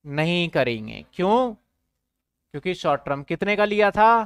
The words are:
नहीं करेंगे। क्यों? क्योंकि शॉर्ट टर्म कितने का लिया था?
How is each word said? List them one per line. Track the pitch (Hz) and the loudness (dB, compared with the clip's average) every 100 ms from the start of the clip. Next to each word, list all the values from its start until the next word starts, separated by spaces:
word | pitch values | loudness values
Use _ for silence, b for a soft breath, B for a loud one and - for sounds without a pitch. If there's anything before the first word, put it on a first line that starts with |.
| 147 | -6
नहीं | 143 160 175 170 | -2 0 0 0
करेंगे। | 156 123 113 107 110 - | 0 -2 -4 -10 -16 -16
क्यों? | - 185 233 247 220 _ _ _ _ _ _ _ _ _ | -4 2 2 0 -6 _ _ _ _ _ _ _ _ _
क्योंकि | 147 185 175 | -8 -6 -4
शॉर्ट | 165 139 - | -2 -2 -2
टर्म | 139 | -8
कितने | 143 165 196 208 | -6 -4 -2 0
का | 208 | 0
लिया | 208 208 | 2 2
था? | 208 214 233 | 4 4 4